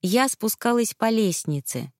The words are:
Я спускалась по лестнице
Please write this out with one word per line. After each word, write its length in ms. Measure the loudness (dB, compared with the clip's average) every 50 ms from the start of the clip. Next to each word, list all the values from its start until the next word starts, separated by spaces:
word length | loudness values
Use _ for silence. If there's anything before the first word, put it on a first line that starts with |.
Я 280 | 0 2 2 2 2 2
спускалась 640 | 0 _ -2 -4 -4 _ 0 0 2 2 0 0 -2
по 160 | _ 0 0
лестнице 800 | 2 2 2 2 0 -2 -2 -4 -4 -4 -4 -6 -8 -8 -8 -8 _ _